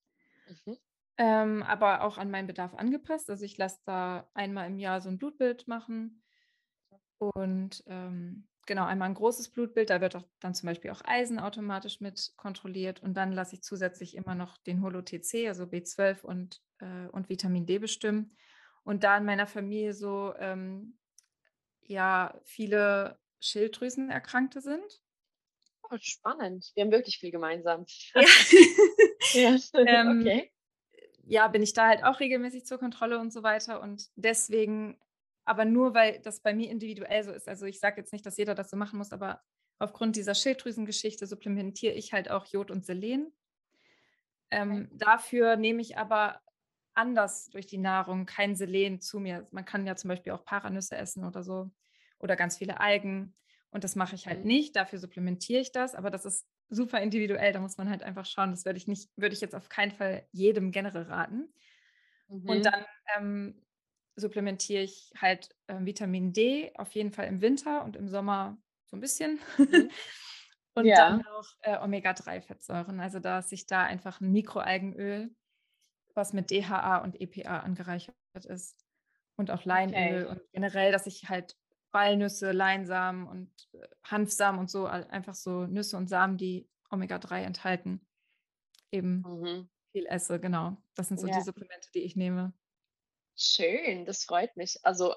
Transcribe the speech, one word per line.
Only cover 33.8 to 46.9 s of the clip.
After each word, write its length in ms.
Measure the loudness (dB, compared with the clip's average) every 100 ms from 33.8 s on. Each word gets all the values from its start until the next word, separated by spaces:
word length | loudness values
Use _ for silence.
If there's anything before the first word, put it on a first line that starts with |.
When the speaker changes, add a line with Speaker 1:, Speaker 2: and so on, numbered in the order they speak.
Speaker 2:
Und 260 | -10 -14 -16 -2
deswegen, 840 | 0 0 2 2 2 0 -6 -12 _ _ _ _ -2
aber 200 | 2 4
nur, 280 | 4 4
weil 280 | 6 4 4
das 200 | -8 -6
bei 120 | -2
mir 160 | -2 -2
individuell 520 | -6 -8 -10 -4 -4
so 80 | -4
ist. 160 | -8 -12
Also 160 | -10 -10
ich 140 | -4
sag 180 | -2 -2
jetzt 160 | -8
nicht, 120 | -14 -10
dass 120 | -4
jeder 180 | -4 -4
das 140 | -6
so 60 | -6
machen 200 | -6 -8
muss, 160 | -10
aber 300 | -10 -10 -10 _ _ _ -8
aufgrund 360 | -8 -2 -2 -2
dieser 200 | -2 0
Schilddrüsengeschichte 920 | 0 0 -4 -6 -6 -4 -6 -6 -10
supplementiere 640 | -10 -4 -4 -4 -4 -4 -4
ich 180 | -4
halt 160 | -4 -2
auch 140 | -4 -4
Jod 240 | -6 -6
und 140 | -8 -6
Selen. 480 | -6 -4 -4 -4 -10 _ _ _ _ _ _ _ _ _ _ _
Ähm, 380 | -4 -2 -4 -8
Speaker 1:
Okay. 20 |
Speaker 2:
dafür 600 | -2 4 4 2 2 4 4
nehme 260 | 2 0
ich 160 | -4 -6
aber 440 | -2 0 0 -2 _ _ _ _ _